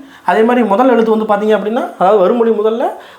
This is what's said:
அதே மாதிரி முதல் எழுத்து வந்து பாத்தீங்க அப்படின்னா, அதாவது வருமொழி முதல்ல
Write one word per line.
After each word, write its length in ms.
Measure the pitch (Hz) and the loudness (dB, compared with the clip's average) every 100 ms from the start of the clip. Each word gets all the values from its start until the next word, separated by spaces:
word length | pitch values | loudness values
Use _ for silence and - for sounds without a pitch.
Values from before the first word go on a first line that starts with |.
| - - - | -18 -10 -2
அதே 160 | 196 | 0
மாதிரி 260 | 233 247 214 | 2 2 0
முதல் 220 | 196 262 | 2 2
எழுத்து 360 | 233 220 214 214 | 2 2 0 0
வந்து 80 | |
பாத்தீங்க 260 | 202 214 208 | -2 0 -2
அப்படின்னா, 340 | 202 240 349 - | -2 -4 -6 -2
அதாவது 220 | 185 208 | 2 2
வருமொழி 320 | 185 240 233 | 2 2 0
முதல்ல 340 | 208 220 233 330 - - | 0 -2 -2 -4 -8 -16